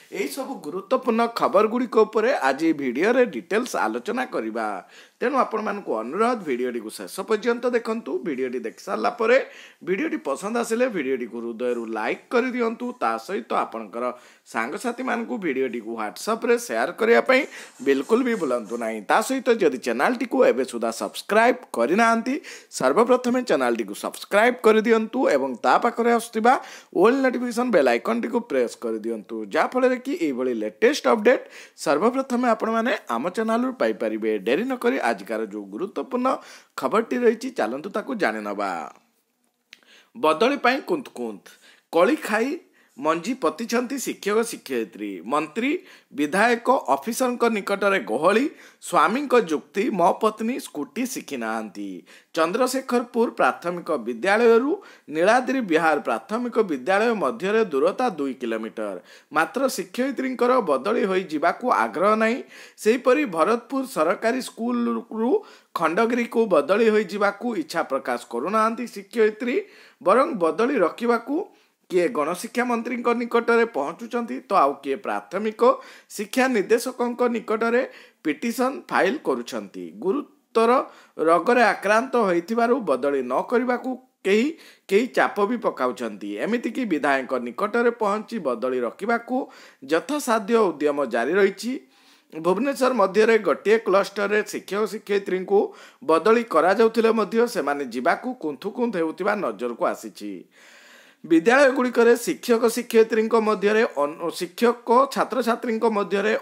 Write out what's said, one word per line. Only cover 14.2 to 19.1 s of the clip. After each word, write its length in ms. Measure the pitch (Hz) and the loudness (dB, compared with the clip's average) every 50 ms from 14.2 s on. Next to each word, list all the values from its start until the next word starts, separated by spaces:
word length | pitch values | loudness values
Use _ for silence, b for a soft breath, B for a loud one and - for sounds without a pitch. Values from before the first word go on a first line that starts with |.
| B B B B B | B B B B B
ସାଙ୍ଗସାଥିମାନଙ୍କୁ 920 | - - 117 113 131 165 208 - 233 240 - 262 247 233 233 226 208 247 | -8 -4 -4 -4 -4 -6 -6 -6 -8 -6 -6 -4 -4 -4 -4 -4 -6 -6
ଭିଡ଼ିଓଟିକୁ 560 | 226 185 160 127 131 131 123 110 120 104 113 117 | -4 -4 -2 -2 -2 -2 -2 -4 -6 -8 -8 -8
WhatsApp-ରେ 640 | 113 110 104 - - - 208 226 226 - 240 240 | -6 -6 -8 -8 -6 -4 -4 -4 -2 0 0 0
ସେୟାର 340 | 240 240 - - 113 123 156 | 0 0 -2 -2 -2 -2 -2
କରିବା 300 | - - 226 226 233 233 | -2 0 2 4 4 4
ପାଇଁ 240 | 226 - 262 262 311 B B B B B B - | 6 4 4 2 2 B B B B B B -2
ବିଲକୁଲ 420 | 247 139 139 135 139 - 220 247 262 | 0 2 2 2 2 2 2 2 2
ବି 120 | 247 226 | 0 0
ଭୁଲନ୍ତୁ 420 | 190 165 131 123 120 110 95 117 | 0 0 0 -2 -2 -2 -4 -6
ନାହିଁ। 240 | 117 117 113 113 110 | -6 -4 -4 -6 -4
ତା 200 | 101 - | 0 2